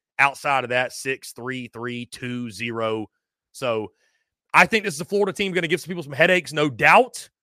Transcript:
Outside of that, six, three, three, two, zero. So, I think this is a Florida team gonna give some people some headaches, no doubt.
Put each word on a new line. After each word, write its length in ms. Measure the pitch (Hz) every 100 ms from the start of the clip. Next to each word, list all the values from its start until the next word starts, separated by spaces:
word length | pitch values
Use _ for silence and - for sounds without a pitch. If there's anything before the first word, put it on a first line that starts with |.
| _ -
Outside 460 | 139 135 147 135
of 60 | 123
that, 220 | 123 123
six, 400 | - 135 131 -
three, 360 | - 123 131 120
three, 380 | 113 120 120 120
two, 440 | - 123 123 120
zero. 580 | 98 120 113 113 110 104 _ _ _ _
So, 400 | - 127 113 104 - _ _ _ _ _ 156
I 100 | 180
think 180 | 220
this 100 | 202
is 60 | 143
a 40 |
Florida 280 | 170 202 202
team 200 | - 196
gonna 160 | 180 170
give 120 | 170
some 80 | 151
people 140 | 175
some 100 | 147
headaches, 400 | 135 170 180 131
no 160 | 151 151
doubt. 600 | 113 147 190 254 - - _